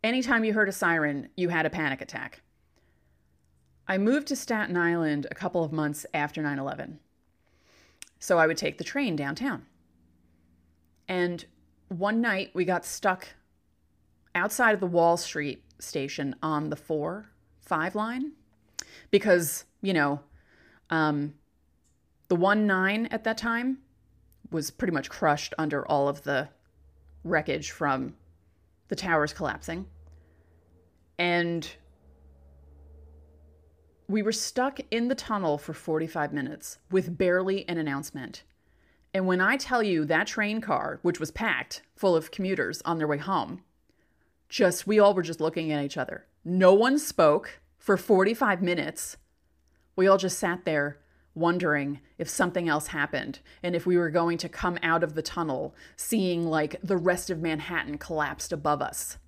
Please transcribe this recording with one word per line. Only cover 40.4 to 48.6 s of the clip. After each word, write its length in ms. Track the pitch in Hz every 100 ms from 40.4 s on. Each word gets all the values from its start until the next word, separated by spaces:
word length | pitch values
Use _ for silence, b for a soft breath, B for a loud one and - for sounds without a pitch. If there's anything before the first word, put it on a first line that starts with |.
| 208 220
car, 380 | 220 - 147 -
which 180 | 175 175
was 100 | 156
packed, 520 | - 226 131 - - _
full 220 | _ 196 165
of 160 | 160
commuters 500 | - 185 180 98 160
on 160 | - 165
their 80 | 151
way 120 | 147
home, 440 | 151 185 90 180 _ _ _ _ _ _ _ _ _
just, 360 | - 240 -
we 140 | - 214
all 160 | 202
were 80 | 185
just 180 | 160 170
looking 300 | 160 160 160
at 140 | 151
each 120 | 143 -
other. 300 | 127 - _ _
No 300 | - 185 185
one 240 | 196 240 285
spoke 640 | - - 160 151 - - _ _
for 180 | - 190
forty-five 640 | - 190 190 226 240 185